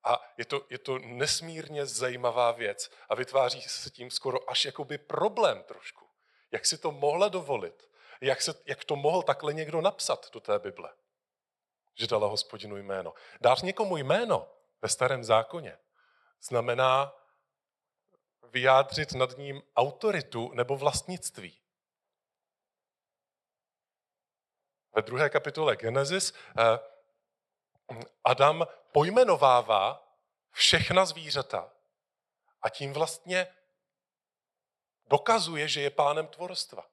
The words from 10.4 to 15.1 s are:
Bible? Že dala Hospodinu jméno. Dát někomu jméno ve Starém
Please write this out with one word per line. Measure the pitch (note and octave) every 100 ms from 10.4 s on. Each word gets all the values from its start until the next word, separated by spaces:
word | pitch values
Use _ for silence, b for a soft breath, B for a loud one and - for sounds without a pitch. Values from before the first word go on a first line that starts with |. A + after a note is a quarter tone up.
| - G#2
Bible? | G#2 F2+ F2 _ _ _ _ _ _ _ _ _ _ -
Že | A2+
dala | A2+ G#2
Hospodinu | G#2 - G#2+ A2 G2+
jméno. | G2+ G2 E2+ - B B
Dát | B2 B2+
někomu | F3+ G3 G#3 E3+
jméno | C3+ G3+ A#3 D3 - _ _ _
ve | G#2+
Starém | - B2+